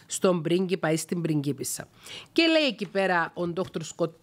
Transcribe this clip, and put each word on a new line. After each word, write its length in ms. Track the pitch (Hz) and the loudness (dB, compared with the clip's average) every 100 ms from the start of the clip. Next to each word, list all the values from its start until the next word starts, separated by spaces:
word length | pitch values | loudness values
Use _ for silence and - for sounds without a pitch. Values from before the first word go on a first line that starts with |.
| - | -12
στον 360 | - 190 180 | 0 2 2
πρίγκιπα 500 | 156 175 185 180 160 | 2 0 0 0 0
ή 60 | 160 | 0
στην 240 | - 175 | -2 -4
πριγκίπισσα. 680 | 165 151 139 127 - - - - - - - | 0 0 0 -4 -6 -8 -10 -16 -16 -16 -4
Και 160 | - 330 | 2 4
λέει 200 | 320 285 | 4 2
εκεί 200 | 190 196 | -2 -4
πέρα 440 | 196 190 175 165 | 0 2 2 0
ο 120 | - 175 | -4 -4
Δόκτωρ 380 | 170 175 175 | -4 -4 -6
Σκοτ 300 | 156 - 165 - | -8 -4 -4 -4